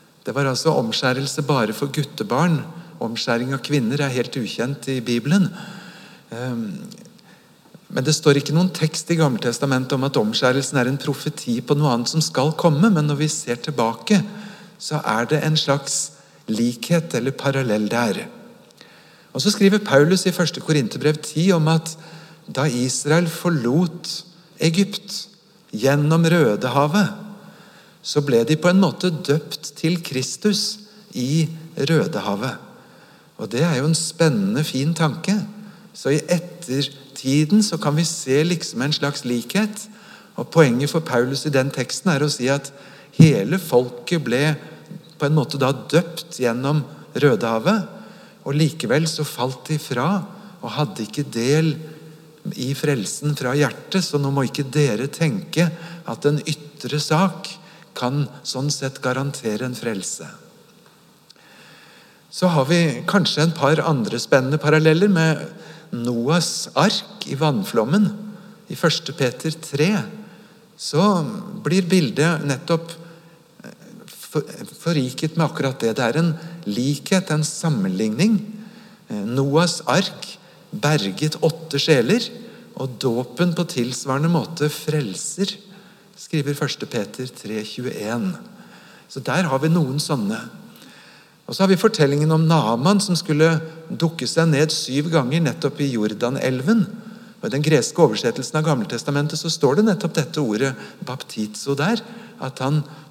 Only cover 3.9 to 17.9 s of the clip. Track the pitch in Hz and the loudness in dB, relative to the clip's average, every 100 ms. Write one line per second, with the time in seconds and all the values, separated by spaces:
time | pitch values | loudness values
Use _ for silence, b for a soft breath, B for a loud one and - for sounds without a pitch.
3.9 | 143 139 123 117 135 101 - 123 143 - | 0 0 -2 -2 -4 -6 -4 -4 -4 -6
4.9 | 131 117 120 123 196 160 B B B B | -4 -2 -2 2 2 2 B B B B
5.9 | B B B B 117 127 117 107 82 - | B B B B -8 -6 -4 -6 -8 -12
6.9 | - - - - b b b b - - | -18 -20 -20 -20 b b b b -20 -10
7.9 | 131 135 156 151 143 - 156 185 - 156 | -4 0 2 4 4 4 2 2 0 -2
8.9 | - - 170 151 110 123 117 139 127 127 | -2 -2 2 2 0 -2 -2 0 0 0
9.9 | 135 139 147 107 113 127 135 135 139 123 | -2 0 0 0 2 2 2 0 0 0
10.9 | 143 - 131 160 - - 117 131 147 151 | -2 -4 -4 -6 -6 -4 -4 0 2 2
11.9 | 120 117 160 151 135 143 156 175 143 220 | 0 0 -2 -2 0 0 2 2 4 4
12.9 | 165 147 143 151 - - 120 - 135 113 | 4 2 0 -2 -2 -6 -6 -4 -2 -2
13.9 | 113 - 202 - B B B B B - | -2 2 2 0 B B B B B -6
14.9 | 151 - 110 117 151 156 156 - 139 - | -4 -2 -2 0 0 2 0 2 0 -2
15.9 | - - - B B B 107 120 123 - | -6 -6 -12 B B B 0 0 -2 0
16.9 | 170 165 123 127 131 139 135 123 107 104 | 0 0 -2 -4 -2 -2 0 0 0 0